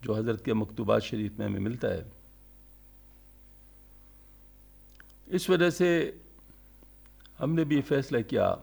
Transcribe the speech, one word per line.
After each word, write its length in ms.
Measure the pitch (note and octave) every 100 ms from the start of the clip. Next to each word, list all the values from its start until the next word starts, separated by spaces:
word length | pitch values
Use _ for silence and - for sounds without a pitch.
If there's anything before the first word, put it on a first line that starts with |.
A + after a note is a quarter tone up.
جو 140 | - G#2+
حضرت 280 | A2+ A2
کے 100 | -
مکتوبات 480 | A2 G#2 - G#2 A2
شریف 300 | - A2+ G#2+ G#2+
میں 80 | G#2
ہمیں 140 | G2+
ملتا 340 | G2+ B2 A2+
ہے۔ 80 | F2 - - - - - - - - - - - - - - - - - - - - - - - - - - - - - - - - -
اس 240 | F#3 F3+
وجہ 200 | F#3 F3
سے 420 | E3 F3+ E3+ D3+ - - - - - - - - - - - - -
ہم 140 | C3+
نے 100 | E3
بھی 160 | D#3 D3
فیصلہ 420 | C3+ C#3+ C3+ B2+
کیا 320 | A2 A2 F#2+ F2